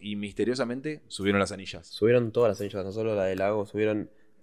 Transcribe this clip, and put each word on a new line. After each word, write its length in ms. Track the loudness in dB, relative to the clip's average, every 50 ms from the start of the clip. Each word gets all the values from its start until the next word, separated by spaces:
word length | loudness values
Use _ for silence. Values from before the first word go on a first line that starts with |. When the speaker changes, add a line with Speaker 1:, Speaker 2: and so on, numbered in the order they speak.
Speaker 1:
y 140 | -10 -8 -6
misteriosamente 880 | -6 -6 -6 -4 0 0 2 2 2 0 -2 -2 -4 -6 -8 -8 -10 -12 -14
subieron 320 | -8 -2 2 2 4 4
las 120 | 4 2
anillas. 360 | -2 -6 -10 -12 -12 -14 -14 -16
Speaker 2:
Subieron 440 | -4 2 4 4 6 4 4 2
todas 180 | 2 2 4 4
las 100 | 2 0
anillas, 220 | -4 -6 -6 -6 -6
no 60 | -6
solo 240 | -6 -4 -2 -2 0
la 100 | 0 0
de 100 | 0 0
Lago, 300 | 0 0 0 0 0 -2
subieron 440 | -4 -2 0 0 0 0 -2 -4 -6 -12 _ -20 -20 _ _